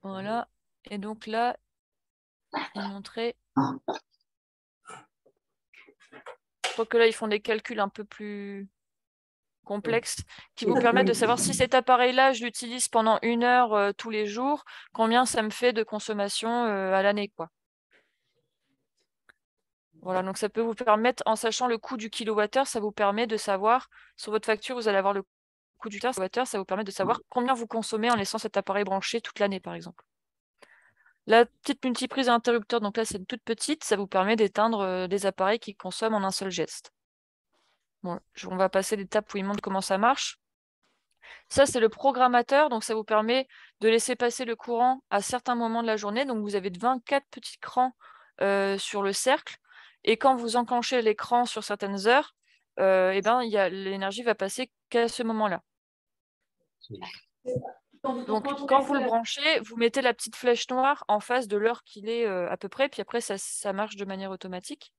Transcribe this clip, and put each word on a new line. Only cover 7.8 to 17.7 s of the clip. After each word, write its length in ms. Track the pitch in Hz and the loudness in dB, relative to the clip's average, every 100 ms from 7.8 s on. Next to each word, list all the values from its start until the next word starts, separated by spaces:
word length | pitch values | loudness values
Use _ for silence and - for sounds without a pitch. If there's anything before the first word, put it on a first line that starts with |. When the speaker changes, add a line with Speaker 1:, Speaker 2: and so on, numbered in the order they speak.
| 202 | -4
Speaker 1:
peu 140 | - | -4
plus 640 | 208 - 208 208 202 196 196 _ _ _ _ _ _ _ _ _ - | -16 -12 -12 -10 -10 -12 -14 _ _ _ _ _ _ _ _ _ -8
complexes 520 | 208 202 226 233 - - - - - | -8 0 -2 -2 -10 -10 -18 -20 -4
qui 100 | 220 | 2
vous 100 | 254 | 4
permettent 320 | 240 233 262 | 4 4 4
de 60 | |
savoir 260 | 226 220 240 | 4 2 2
si 140 | - | 0
cet 200 | 269 254 | 2 4
appareil-là, 600 | 262 254 247 247 254 269 | 4 6 6 6 6 4
je 100 | 247 | 4
l'utilise 460 | 240 - 240 247 - | -4 -6 -8 -4 0
pendant 280 | 233 220 214 | 2 4 4
une 240 | 233 233 240 | 2 2 4
heure, 280 | 247 247 | 6 6
euh, 180 | 214 202 202 | 4 2 0
tous 140 | 226 | -6
les 160 | 214 208 | -4 -2
jours, 400 | 208 262 294 - - - | -2 -2 -2 -4 -20 -18
combien 340 | - 226 233 254 | 0 4 4 4
ça 160 | - | 0
me 100 | 214 | -2
fait 200 | - 247 | 2 0
de 120 | 233 | 2
consommation, 800 | 214 214 - 214 202 - 226 240 233 | -2 -4 -6 -4 -2 -2 -2 0 0
euh, 280 | 196 190 | 0 2
à 80 | 190 | 4
l'année, 280 | 196 208 202 | 4 2 -2
quoi. 200 | _ 165 _ _ | _ -14 _ _